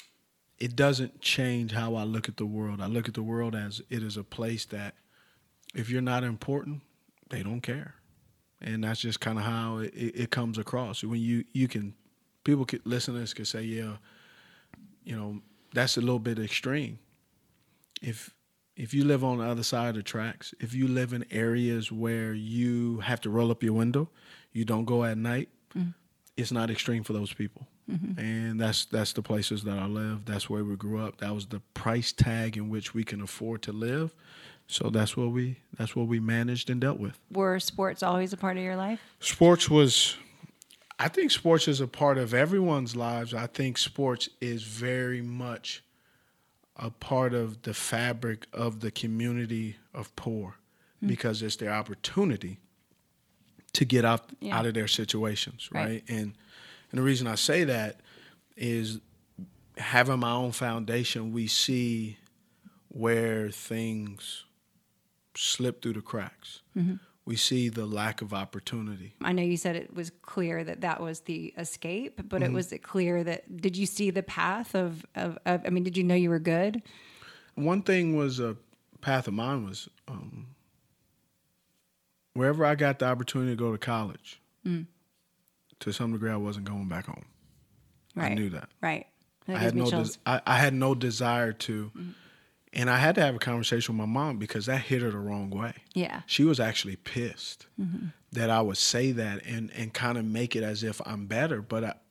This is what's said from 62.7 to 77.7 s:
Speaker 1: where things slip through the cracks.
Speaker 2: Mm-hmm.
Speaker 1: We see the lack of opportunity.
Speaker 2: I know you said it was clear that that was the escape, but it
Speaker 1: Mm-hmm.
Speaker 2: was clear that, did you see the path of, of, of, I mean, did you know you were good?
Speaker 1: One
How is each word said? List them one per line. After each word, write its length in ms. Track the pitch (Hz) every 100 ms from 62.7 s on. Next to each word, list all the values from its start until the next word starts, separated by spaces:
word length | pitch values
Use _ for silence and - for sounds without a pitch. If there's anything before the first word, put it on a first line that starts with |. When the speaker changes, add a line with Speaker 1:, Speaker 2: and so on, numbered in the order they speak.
| - -
Speaker 1:
where 600 | - 113 117 113 110 107
things 960 | 101 - 113 113 110 104 101 - - - _ _ _ _ _ _ _ _ -
slip 460 | - - 123 117
through 120 | 120
the 80 | 107
cracks. 600 | - 113 95 - - - _ 202
Speaker 2:
Mm-hmm. 200 | 175 185 - _
Speaker 1:
We 120 | - 113
see 340 | - 127 120
the 160 | 113 107
lack 360 | 104 107 107
of 100 | 107
opportunity. 800 | 101 95 101 - 120 107 101 92 -
Speaker 2:
I 100 | -
know 100 | 180
you 120 | 175 175
said 200 | 180 170
it 180 | -
was 160 | - 170 -
clear 400 | - - 175 165
that 180 | 165 175
that 180 | 175 160
was 220 | 165 160
the 320 | - 165 165 -
escape, 600 | 170 - 165 190 269 - 190
but 140 | 190
it 40 | -
Speaker 1:
Mm-hmm. 100 | 180
Speaker 2:
was 180 | 175 -
clear 420 | - 196 175 175
that, 380 | 170 165 - 180
did 160 | 190 180
you 80 | 196
see 240 | - 202
the 140 | 190
path 500 | 190 - 180 202 240 190
of, 300 | 180 160 - -
of, 220 | 180 165 -
of, 160 | 180 -
I 40 |
mean, 140 | 180
did 120 | 180 180
you 80 |
know 120 | 180 180
you 140 | 175
were 80 | 165
good? 420 | 165 165 196 226 - - - - - - -
Speaker 1:
One 300 | - 147